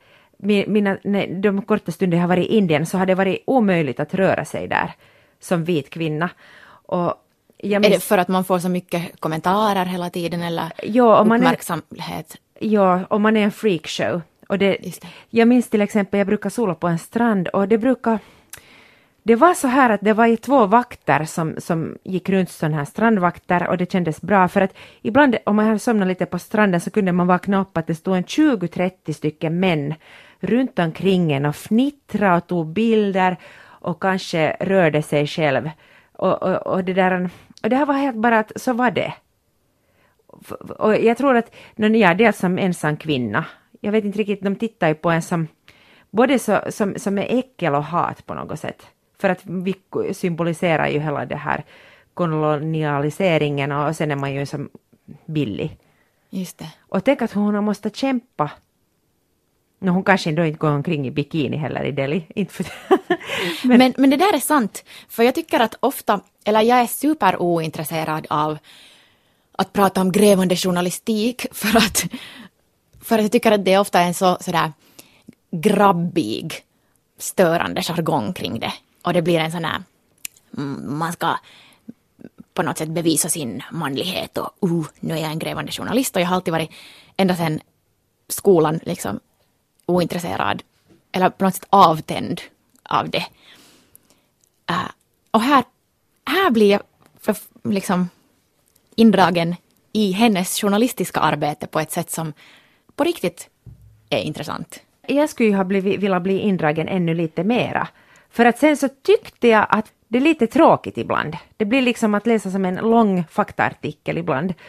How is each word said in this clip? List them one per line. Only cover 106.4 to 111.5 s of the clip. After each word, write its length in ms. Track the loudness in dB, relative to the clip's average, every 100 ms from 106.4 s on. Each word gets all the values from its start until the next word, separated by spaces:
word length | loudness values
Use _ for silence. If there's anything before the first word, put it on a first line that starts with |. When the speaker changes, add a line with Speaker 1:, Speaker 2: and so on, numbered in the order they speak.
| 0 0 0 0 -2
Speaker 1:
ännu 260 | 0 0
lite 300 | 0 -2 -2
mera. 440 | 0 0 0 -4 -6 _ _ _ _
För 160 | 2 2
att 140 | 4
sen 180 | 2 2
så 120 | -2
tyckte 580 | -2 2 2 2 _ 4
jag 180 | 4 4
att 220 | 0 -2 _ _
det 100 | 2
är 40 |
lite 260 | 2 2 2
tråkigt 500 | 6 6 6 0 -8
ibland. 400 | -4 -2 -2 -8 -16